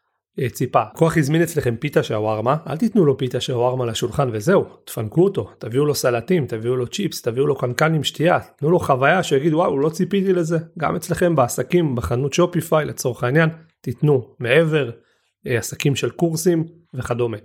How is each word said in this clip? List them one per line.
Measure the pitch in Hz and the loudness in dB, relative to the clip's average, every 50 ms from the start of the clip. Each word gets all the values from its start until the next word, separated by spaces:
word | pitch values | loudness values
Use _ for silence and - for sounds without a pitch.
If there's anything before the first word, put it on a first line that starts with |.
| _ _ _ _ _ _ _ - | _ _ _ _ _ _ _ -6
אה, | 143 117 | -4 -4
ציפה. | - - 135 120 - 131 113 107 - | -2 -4 -2 0 2 2 0 0 0
לקוח | - 165 165 160 | 0 0 2 2
הזמין | 165 147 131 151 165 | 2 0 2 2 2
אצלכם | 175 165 - 151 - 120 113 | 0 0 0 -2 -2 -2 -2
פיתה | 113 - 147 - 165 | -2 -4 -2 0 0
שווארמה, | 127 - 120 107 107 110 110 107 110 123 143 156 - | 0 0 -2 -2 -2 -2 -2 0 0 0 0 -2 -2
אל | - - | -6 -4
תיתנו | - - 220 - 220 170 | -2 -2 0 2 4 4
לו | 143 135 - | 4 2 0
פיתה | 135 123 - 123 | -2 -4 -4 -4
שווארמה | - - 131 120 120 127 127 131 123 | -4 -4 -2 0 0 0 0 -2 -2
לשולחן | 117 110 - - 113 110 - 143 123 | -4 -4 -4 -4 -4 -2 -2 -2 -2
וזהו, | 110 110 104 139 196 175 - - - - _ | -2 -2 0 2 2 2 2 0 -6 -18 _
תפנקו | - - - 113 107 - 147 180 | -12 -10 -8 -8 -2 0 2 2
אותו, | 196 196 - 104 - - - | 2 0 -2 -6 -8 -10 -14
תביאו | - 117 113 135 147 | -10 -4 -2 0 0
לו | 147 135 | 0 0
סלטים, | - - 131 120 117 113 - 185 175 135 | 0 0 0 0 0 0 0 0 0 0
תביאו | - - 110 110 120 127 | -2 -4 -4 -2 -2 -2
לו | 127 123 | -2 -4
צ'יפס, | 117 - - 202 165 - - | -4 -4 -6 -6 -6 -6 -6
תביאו | - - 113 127 139 | -6 -4 -2 0 0
לו | 151 139 | 0 0
קנקן | - - 123 120 - - 156 160 | -2 -2 -4 -2 0 0 2 2
עם | 156 127 | 0 -2
שתייה, | - - - 143 170 175 131 - - _ | -4 -2 0 2 2 2 2 0 -4 _
תנו | _ 139 151 | _ 0 2
לו | 175 170 | 2 2
חוויה | - - 143 123 131 143 170 190 | 2 2 2 2 4 4 2 2
שיגיד, | 165 - 147 135 139 165 151 | 2 0 0 2 2 2 2
"וואו, | 156 175 - - 135 | 2 2 0 0 0
לא | 139 165 | 0 0
ציפיתי | 165 165 185 165 - 196 190 196 | 0 -2 -2 0 0 0 2 2
לזה." | 185 175 170 160 170 160 160 - - 175 | 2 2 0 0 0 -2 -2 -4 -6 -4
גם | 151 160 165 | -2 -2 -2
אצלכם | 180 - - 165 - 180 175 170 | -4 -4 -4 -2 0 2 2 4
בעסקים, | 143 123 123 - - 127 - - 180 170 151 127 | 2 2 2 0 -4 -2 0 2 2 2 2 0
בחנות | 117 - - 127 120 131 139 | -2 -2 -2 -2 -2 -2 0
שופיפיי | - - 175 175 175 170 156 - 165 156 147 | 2 2 2 2 0 -2 -2 0 0 0 0
לצורך | 131 120 - - 135 117 - - | -2 -4 -6 -4 -4 -4 -2 -2
העניין, | 120 135 156 165 160 160 - - _ _ _ | 0 2 2 2 2 0 -4 -12 _ _ _
תיתנו | - 131 120 - - 147 143 127 120 - - - | -8 -8 -4 0 2 4 4 4 2 -4 -10 -6
מעבר, | 123 113 127 156 165 156 156 151 135 117 117 - _ _ _ _ _ _ _ _ - | 0 2 4 4 4 4 2 0 -2 -4 -6 -12 _ _ _ _ _ _ _ _ -6
אה, | - 127 113 | -4 -2 -2
עסקים | 98 - - - - 147 135 | -2 -4 -6 -2 0 0 0
של | 107 - 120 | 0 -2 -4
קורסים | - - 175 170 160 160 - 185 170 160 160 165 - - _ _ - | -2 0 0 0 0 0 0 2 2 2 0 -4 -8 -18 _ _ -10
וכדומה. | 135 120 - 123 117 123 117 110 104 | -8 -6 -4 -4 -2 -2 -4 -4 -8